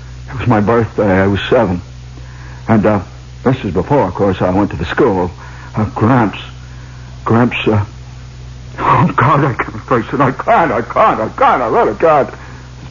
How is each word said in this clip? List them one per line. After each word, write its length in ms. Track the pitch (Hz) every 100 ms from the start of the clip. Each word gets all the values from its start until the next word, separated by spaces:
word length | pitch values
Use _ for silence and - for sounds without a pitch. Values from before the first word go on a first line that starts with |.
| - - -
It 100 | -
was 80 | -
my 120 | 110
birthday. 600 | 104 117 110 - 104 95
I 80 | 98
was 120 | 95 -
seven. 320 | 123 104 90 - - - - - - - - -
And, 180 | 110
uh, 200 | 101 104 - - - -
this 180 | 120 127
is 80 | 104
before, 340 | 87 85 147 95
of 60 |
course, 260 | 90 101 92
I 100 | 92
went 200 | 90 101
to 60 | -
the 80 | 85
school. 440 | - 139 95 90 - - - -
Uh, 140 | - 107
Gramps, 440 | - 110 131 107 - - - - - - - - -
Gramps, 320 | - 113 123 - -
uh... 180 | 107 101 - - - - - - - - -
Oh, 360 | - - 175 -
God, 280 | 139 147
I 100 | 143
can't 280 | 113 - 113
face 280 | - 127 -
it. 80 | 139
I 120 | 135
can't, 380 | 135 - 220 165
I 120 | 110
can't, 380 | 113 - 214 110
I 80 | 110
can't, 340 | - 262 170
I 60 | 117
really 300 | 175 220 104
can't. 300 | 160 151 120 - - - - - -